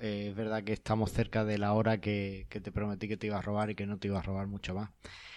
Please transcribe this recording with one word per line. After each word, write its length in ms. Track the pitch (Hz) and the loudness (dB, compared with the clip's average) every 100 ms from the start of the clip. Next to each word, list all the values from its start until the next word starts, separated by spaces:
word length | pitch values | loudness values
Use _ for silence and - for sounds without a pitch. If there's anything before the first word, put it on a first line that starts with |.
eh, 280 | 110 101 104 | -4 -2 -4
es 60 | 98 | -2
verdad 280 | 110 110 | -2 -2
que 100 | 101 | 0
estamos 380 | 107 - 110 107 | -2 2 4 4
cerca 340 | - 113 113 107 | 2 2 2 2
de 120 | 104 | 4
la 160 | 101 | 4
hora 260 | 107 110 107 | 6 6 4
que, 460 | 107 104 98 95 - | 2 0 0 -4 -8
que 120 | 104 | -8
te 100 | 95 | -4
prometí 360 | 95 104 98 104 | -2 0 -2 -4
que 100 | 107 | -2
te 100 | 107 | -2
iba 100 | 101 | -2
a 40 | |
robar 280 | 104 104 107 | 0 0 0
y 60 | 101 | 0
que 100 | 101 | -4
no 140 | 104 | -2
te 80 | 101 | 0
iba 100 | 98 | 0
a 40 | |
robar 240 | 90 95 98 | 0 -2 -2
mucho 260 | 101 - | -4 -4
más. 180 | 92 104 - - - - | -4 -6 -10 -18 -16 -16